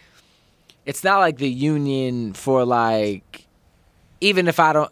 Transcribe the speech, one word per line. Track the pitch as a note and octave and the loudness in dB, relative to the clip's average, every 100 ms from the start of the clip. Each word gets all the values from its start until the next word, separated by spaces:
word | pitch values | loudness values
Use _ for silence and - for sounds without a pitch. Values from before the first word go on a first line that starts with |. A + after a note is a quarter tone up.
| _ _ _ _ _ _ _ _ - | _ _ _ _ _ _ _ _ -12
it's | - | -4
not | F#3+ G3 | 0 2
like | F3+ C3 | 2 0
the | C3+ | -4
union | B2 D3 D3+ C#3+ C3+ B2+ B2 A2+ | -2 -2 0 -2 -2 -2 -4 -8
for, | F#2+ - C3 | -8 0 0
like, | B2 A#2+ A2+ A2 G#2 G2 _ - _ _ _ _ _ _ _ - | 2 2 2 0 0 -4 _ -20 _ _ _ _ _ _ _ -2
even | G3 F#3 F3 | 0 2 0
if | D#3+ | 2
I | D#3+ | 2
don't, | D3+ D3+ | 2 -2